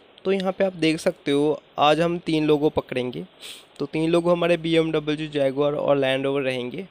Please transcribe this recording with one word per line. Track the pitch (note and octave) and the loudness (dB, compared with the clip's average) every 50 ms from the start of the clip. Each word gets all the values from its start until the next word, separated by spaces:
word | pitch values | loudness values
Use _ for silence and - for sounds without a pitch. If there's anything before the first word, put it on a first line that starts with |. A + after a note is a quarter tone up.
| _ _ - - - | _ _ -16 -6 -2
तो | F#3+ | -2
यहाँ | G3 G3 F#3 F#3+ | 0 0 0 -2
पे | F#3 - G3 | -2 -2 -2
आप | F#3+ F#3 | -2 -2
देख | E3+ D#3 D#3+ D#3 E3 | 0 0 0 0 0
सकते | - F#3 E3 - - D3 | 0 -2 -2 -2 -2 0
हो, | C#3+ C#3+ D3 D#3 D3 - - _ - - | 0 2 2 0 -2 -4 -6 _ -2 2
आज | C#3+ D3+ D#3 D3+ | 4 4 4 4
हम | E3+ E3+ F3 F3+ | 2 0 -2 -4
तीन | - F3 D#3+ D#3 D3+ | -4 -2 0 2 2
लोगों | D3+ D3+ D3 D3 D#3 | 2 2 4 2 0
पकड़ेंगे। | - D3 - - - B2+ B2 B2 A#2 D#3 F#3 - _ - - - - - - _ _ - | 0 -2 -4 -4 -4 -6 -6 -6 -8 -10 -12 -14 _ -20 -20 -18 -18 -20 -20 _ _ -8
तो | C#3+ | -8
तीन | - - D#3 D#3+ E3 | -4 -2 -2 0 2
लोग | E3+ E3+ E3+ F3 | 2 2 2 2
हमारे | F3 F3 F3 F3 F3 | 2 2 2 0 0
बी | E3 D#3+ E3 D#3+ | 0 0 0 2
एम | D#3+ D#3+ D#3+ | 2 2 2
डब्ल्यू, | D#3 D#3 D3+ D3+ D3+ D3 D#3 D3+ | 0 -2 -2 -2 -4 -4 -4 -4
Jaguar | D3+ C#3+ C#3 C3+ C3 C#3 D3 C#3+ D3 | -2 0 0 0 0 0 0 0 0
और | D3 - C#3 C#3+ C#3+ | 0 2 2 2 2
Land | C3+ C3 C3+ C3+ C3+ | 2 2 0 0 0
Rover | C#3 C#3 C#3+ C3 | -2 -2 -2 -2
रहेंगे। | C3 B2+ B2+ B2 B2 B2 E3 G3 F3 | -2 -4 -4 -6 -8 -8 -12 -14 -14